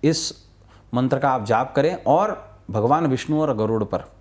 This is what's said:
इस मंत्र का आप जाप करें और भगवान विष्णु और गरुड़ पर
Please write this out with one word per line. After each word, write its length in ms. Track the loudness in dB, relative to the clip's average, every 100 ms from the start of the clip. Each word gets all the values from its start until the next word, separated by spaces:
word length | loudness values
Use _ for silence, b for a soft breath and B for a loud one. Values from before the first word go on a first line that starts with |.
इस 300 | 2 0 -4 -10 -20 -20 b b -6
मंत्र 260 | -2 0 2
का 100 | 2
आप 160 | 0 0
जाप 300 | 0 2 0
करें 280 | 0 0
और 540 | 2 2 2 -4 -14 -20 -6
भगवान 360 | -2 2 2 2
विष्णु 340 | -2 -2 0
और 160 | 0 0
गरुड़ 260 | 0 0
पर 280 | -2 -6 -8 -20